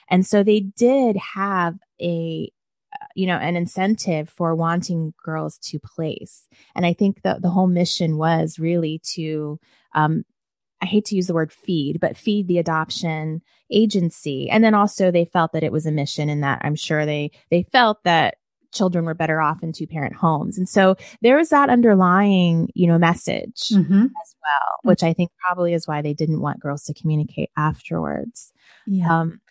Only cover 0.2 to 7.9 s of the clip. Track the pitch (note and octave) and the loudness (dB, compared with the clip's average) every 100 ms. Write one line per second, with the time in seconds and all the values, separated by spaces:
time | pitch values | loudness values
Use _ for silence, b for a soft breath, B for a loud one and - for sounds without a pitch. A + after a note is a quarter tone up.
0.2 | F#3+ G#3 G3+ G#3+ G3 - A#3+ C#4 B3 G3 | 2 2 4 2 0 0 2 4 2 0
1.2 | - G3 G3 F#3+ F3 F3+ _ - F3 E3+ | -6 -8 -4 -2 -2 -4 _ -8 -4 -4
2.2 | E3 D#3+ D#3 _ _ _ _ - - - | -4 -6 -8 _ _ _ _ -18 -14 -6
3.2 | F#3 F3 D#3 F3 F3 - F#3+ A3 - D#3+ | -2 -2 -2 -4 -4 -4 -2 -2 -2 -4
4.2 | D3+ - E3+ E3 E3 E3+ F3 E3+ D#3 - | -4 -4 -2 0 0 -2 -2 -4 -6 -10
5.2 | - D#3+ D#3 - - D3+ - - D#3+ - | -10 -8 -8 -10 -12 -12 -12 -8 -8 -8
6.2 | - - _ b b - F3 F3 G3+ G3 | -14 -20 _ b b -2 -2 2 0 0
7.2 | F#3+ - F3 F3+ F#3 F3 F3+ | -4 -2 0 2 2 2 0